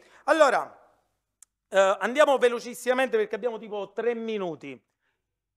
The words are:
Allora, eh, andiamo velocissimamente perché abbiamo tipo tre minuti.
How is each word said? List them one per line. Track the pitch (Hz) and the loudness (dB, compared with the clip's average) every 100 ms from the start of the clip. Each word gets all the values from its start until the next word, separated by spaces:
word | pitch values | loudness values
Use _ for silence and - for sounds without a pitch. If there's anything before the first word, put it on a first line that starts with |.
| _ - - | _ -8 0
Allora, | 320 285 180 135 - _ _ _ _ _ _ _ _ - | 2 4 2 -2 -14 _ _ _ _ _ _ _ _ -2
eh, | 190 190 196 | 4 4 2
andiamo | 196 262 285 262 | 0 4 4 6
velocissimamente | 240 240 214 233 240 254 262 226 | 2 0 -8 -8 -2 0 0 0
perché | 208 214 | -2 -4
abbiamo | 233 220 | -6 -8
tipo | 226 208 196 | -10 -10 -8
tre | - 226 233 | -4 -4 -4
minuti. | 226 214 180 147 139 123 _ _ _ _ _ _ _ | -6 -6 -6 -8 -14 -18 _ _ _ _ _ _ _